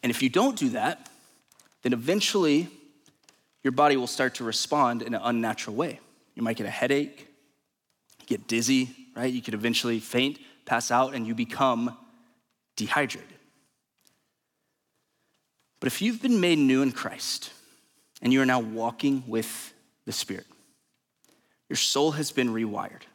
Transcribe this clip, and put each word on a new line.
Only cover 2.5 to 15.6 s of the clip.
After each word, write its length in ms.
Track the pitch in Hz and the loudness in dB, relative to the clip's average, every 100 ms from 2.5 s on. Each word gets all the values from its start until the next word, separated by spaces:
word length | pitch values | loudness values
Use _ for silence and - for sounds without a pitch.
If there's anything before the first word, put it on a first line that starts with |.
| 147 175 - - _ _ _ _ _ _ _ | 4 2 -8 -20 _ _ _ _ _ _ _
your 80 | 135 | -2
body 260 | 127 147 135 | 4 4 4
will 100 | 123 | 0
start 280 | - 131 - | 0 -2 0
to 80 | |
respond 580 | 117 110 - 147 131 120 | -4 -4 0 2 2 2
in 140 | - 117 | -4 -4
an 60 | |
unnatural 520 | 120 117 113 107 - 107 | 0 0 -2 -4 -6 -4
way. 240 | 165 120 - _ _ - | -4 -4 -18 _ _ -6
You 80 | |
might 140 | 113 113 | -4 -4
get 100 | 104 | -6
a 20 | |
headache, 580 | 101 123 139 143 - - _ _ _ _ _ _ _ _ _ - | -4 0 0 -2 -8 -20 _ _ _ _ _ _ _ _ _ -6
get 200 | 107 - | -6 -2
dizzy, 420 | 113 113 135 127 - - - | -2 2 2 0 -6 -18 -6
right? 180 | 127 | -4
You 80 | 127 | -4
could 140 | 113 107 | -6 -4
eventually 440 | 113 117 123 113 | 0 0 0 -2
faint, 380 | 110 123 135 147 - _ - | -2 0 0 -2 -16 _ -2
pass 260 | 117 - | -2 2
out, 240 | 120 131 135 | 2 2 -2
and 100 | 110 | -4
you 80 | |
become 640 | 113 117 - 135 117 120 - - _ _ _ _ _ _ - | -4 -4 0 2 2 -2 -6 -20 _ _ _ _ _ _ -8
dehydrated. 540 | 107 - 139 - - - _ _ _ _ _ _ _ _ _ _ _ _ _ _ _ _ _ _ _ _ _ _ | -2 0 0 -4 -14 -20 _ _ _ _ _ _ _ _ _ _ _ _ _ _ _ _ _ _ _ _ _ _